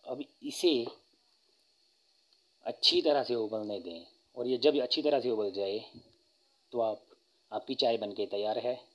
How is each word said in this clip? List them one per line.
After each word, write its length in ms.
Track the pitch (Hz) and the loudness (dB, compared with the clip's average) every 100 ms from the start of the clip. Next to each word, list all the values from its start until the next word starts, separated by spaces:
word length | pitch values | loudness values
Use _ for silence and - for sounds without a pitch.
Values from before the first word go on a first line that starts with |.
| - | -8
अब 120 | 127 139 _ | -10 -10 _
इसे 420 | 139 - 180 135 117 - _ _ _ _ _ _ _ _ _ _ _ _ _ _ _ _ - | -10 0 2 4 0 -8 _ _ _ _ _ _ _ _ _ _ _ _ _ _ _ _ -10
अच्छी 360 | - - 175 | 2 4 4
तरह 220 | 156 143 | 4 2
से 120 | 123 120 | 0 -2
उबलने 440 | 107 110 104 101 | -2 -4 -6 -6
दें, 280 | 85 82 85 _ _ 127 | -8 -12 -16 _ _ -6
और 120 | 123 | -2
ये 100 | 127 | 4
जब 220 | 143 143 | 4 4
अच्छी 200 | 123 156 | 0 0
तरह 180 | 147 139 | 2 2
से 100 | 123 | 2
उबल 220 | 110 104 | 0 0
जाए, 280 | 95 98 107 - - - _ _ _ _ _ _ | 0 -2 -2 -6 -20 -20 _ _ _ _ _ _
तो 100 | 123 | -2
आप, 240 | 110 104 _ - _ _ _ | -2 -2 _ -20 _ _ _
आपकी 220 | 107 - 131 | -8 -6 0
चाय 220 | 127 113 | 2 2
बनके 280 | 107 101 98 | -2 -4 -4
तैयार 340 | 101 104 113 | -2 0 0
है 260 | 120 127 - | -2 -6 -10